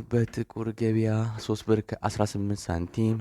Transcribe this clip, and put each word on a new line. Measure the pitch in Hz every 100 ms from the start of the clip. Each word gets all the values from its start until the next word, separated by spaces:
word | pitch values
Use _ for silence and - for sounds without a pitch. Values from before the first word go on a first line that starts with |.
| 117
በጥቁር | 120 113 - 113 113 113
ገበያ | 110 113 110 110 110 113 110
ሦስት | - 107 -
ብር | 107
ከአስራ | - 110 - - 104
ስምንት | 101 101 104
ሳንቲም | - 85 87 - 110 113